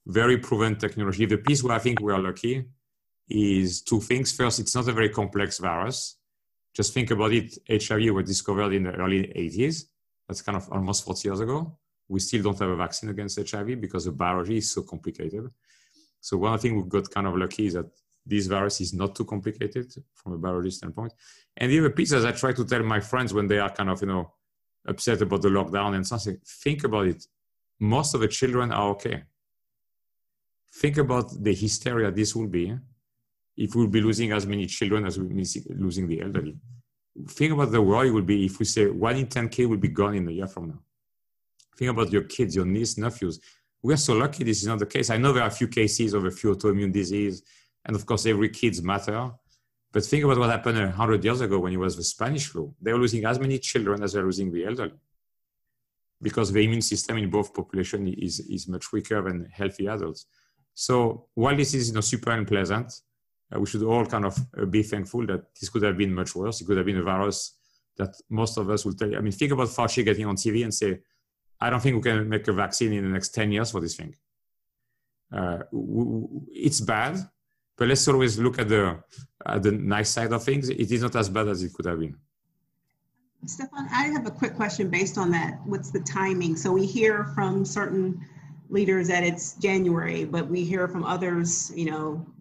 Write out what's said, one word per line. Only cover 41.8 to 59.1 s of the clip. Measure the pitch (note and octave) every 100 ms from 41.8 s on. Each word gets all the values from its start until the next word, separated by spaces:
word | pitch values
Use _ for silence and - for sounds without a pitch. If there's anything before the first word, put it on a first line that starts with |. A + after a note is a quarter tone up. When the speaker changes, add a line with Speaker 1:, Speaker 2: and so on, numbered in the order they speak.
| B2+
Speaker 1:
about | A2+ G2+
your | G2+
kids, | - - G#2+ F2
your | F#2
nieces, | G2+ A#2 -
nephews. | A2+ - F2+ D#2+ - _ _ _
We | A#2
are | D3
so | D3 A2+
lucky | C#3+ D3
this | A#2+ G2+
is | G2+
not | A2
the | G2+
case. | C3+ A#2
I | A2+
know | C3+
there | B2
are | A2+
a |
few | - A#2
cases | - G#2+ - A2+
of | G2+ F#2
a |
few | - G#2+
autoimmune | F#2+ G#2+ G2 G2+
disease, | G2 F2+ G2+ G#2 F#2+ - _ _ _ -
and | G#2
of | -
course | A2 A2+
every | G#2 G#2+
kids | - A#2 F2+
matter. | F2 G2+ G2+ G#2+ B2+ A#2+ _ _ _ _ _
But | A2
think | - D3
about | D3 B2
what | A#2
happened | A2+ A#2+ A2+
a | F#2+
hundred | F2+ A2+ G#2+
years | G2+ B2+
ago | A2 F#2+
when | F2+
it | F#2
was | F#2 E2+
the |
Spanish | E2+ - A#2 D3 -
flu. | E2+ D2+ -
They | G#2
were | A#2+
losing | B2 A2+ A2
as | B2+
many | C3+ C3+
children | - B2 G2+ G2+
as | G2+
they're | G2+
losing | F#2+ F#2 F#2+
the | E2+ F#2+
elderly | B2 F#2+ - _ _ _ _ _ _ _ _ _ _ _ _
because | G#2 A#2+ G2+
the | G2
immune | A2 A#2
system | A2+ G2+ - A2+
in | G2
both | G2+ G2+
population | - F2+ F#2+ F2+ G#2 F#2+
is, | F#2+ F#2 -
is | - F#2+ F#2
much | F2+ -
weaker | A2 -